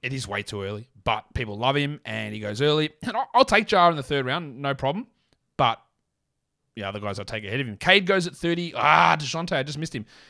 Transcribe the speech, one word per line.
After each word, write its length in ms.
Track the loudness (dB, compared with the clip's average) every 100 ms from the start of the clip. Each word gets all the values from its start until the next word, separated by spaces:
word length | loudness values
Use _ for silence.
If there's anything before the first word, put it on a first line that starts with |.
it 100 | -8
is 160 | -8 -6
way 140 | -6
too 220 | -6 -8
early. 260 | -8 -8 -12 _
But 300 | -2 -2 -4 -8
people 200 | -8 -2
love 220 | 0 0
him, 240 | -2 -6
and 300 | -8 -8 -6
he 60 | -6
goes 220 | -6 0
early. 280 | 2 2 0 -4
And 120 | -6 -6
I'll, 140 | 0 4
I'll 100 | 4
take 260 | 4 4
Ja 180 | 6 6
in 60 | 4
the 80 |
third 220 | 0 -2 -2
round, 340 | -4 -6 -8
no 140 | -6
problem. 340 | -2 -2 -4 -8 _ _ _ _ 2
But 240 | 2 2 _ _ _ _ _ _ _ _ _ -10
the 80 |
other 160 | -8 -6
guys 200 | -6 -8
I'll 60 | -8
take 180 | -10
ahead 160 | -6 -6
of 80 | -6
him. 100 | -4
Cade 300 | 4 4 4
goes 180 | 0 0
at 100 | -4
thirty. 380 | -2 -2 -4 0
Ah, 400 | 6 6 6 4
DeJounte, 340 | 0 -6 -4
I 100 | -2
just 140 | -4 -6
missed 180 | -8 -8
him. 100 | -10 -16 -20